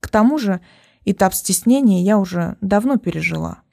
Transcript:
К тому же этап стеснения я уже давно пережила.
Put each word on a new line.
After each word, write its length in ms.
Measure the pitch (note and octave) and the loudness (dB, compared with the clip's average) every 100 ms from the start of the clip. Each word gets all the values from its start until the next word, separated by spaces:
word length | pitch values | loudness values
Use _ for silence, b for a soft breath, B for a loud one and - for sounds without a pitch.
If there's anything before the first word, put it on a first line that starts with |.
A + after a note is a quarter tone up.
К 80 | - | -2
тому 300 | A3 A3 D4+ | 2 2 2
же 220 | G#3+ F3+ b b b b | -2 -4 b b b b
этап 300 | - G3 F#3+ | -6 0 0
стеснения 680 | - - F#3+ - C4 C4 F#3 | 0 -4 -2 2 4 4 2
я 160 | F3+ G#3+ | 2 2
уже 400 | F#3+ F3 E3+ - | 0 -4 -6 -6
давно 380 | G3 G3+ A#3+ C4 | 0 0 2 -2
пережила. 640 | F#3 D#3+ D#3+ E3 D#3 - _ | -2 -4 -4 -4 -8 -10 _